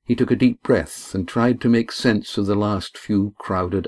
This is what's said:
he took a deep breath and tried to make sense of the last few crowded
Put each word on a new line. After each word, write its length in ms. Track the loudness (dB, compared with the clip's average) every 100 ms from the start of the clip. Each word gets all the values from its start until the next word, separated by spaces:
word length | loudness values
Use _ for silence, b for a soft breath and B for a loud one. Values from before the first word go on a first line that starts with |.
| -4
he 100 | 0
took 160 | 2
a 40 | 4
deep 280 | 2 2
breath 500 | 2 2 0 -10 -8
and 140 | -6 -4
tried 340 | 0 2 2
to 80 | 2
make 220 | 2 0
sense 460 | -2 0 0 -2 -4
of 80 | 0
the 100 | 0
last 420 | 0 -2 -6 -10
few 380 | -2 0 0 -4
crowded 500 | -4 -4 -2 -4